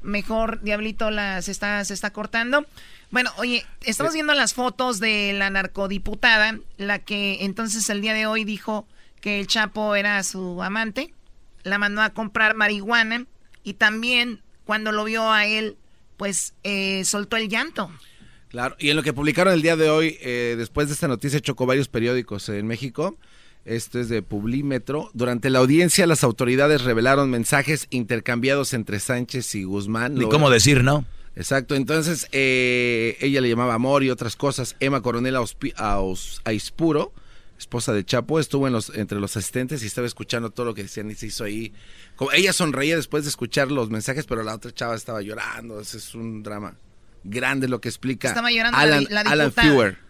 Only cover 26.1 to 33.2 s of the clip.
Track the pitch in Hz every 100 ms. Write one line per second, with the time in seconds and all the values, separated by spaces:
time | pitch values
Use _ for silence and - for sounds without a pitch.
26.1 | 160 127 107 123 127 147 147 123 113 120
27.1 | 139 135 123 113 143 139 151 - 127 110
28.1 | 117 113 120 131 139 131 123 104 101 -
29.1 | 123 123 131 - 107 92 101 101 113 123
30.1 | 143 113 151 143 120 143 135 127 147 135
31.1 | - - - 87 135 120 143 127 160 156
32.1 | 156 - 135 135 127 127 123 123 117 113
33.1 | -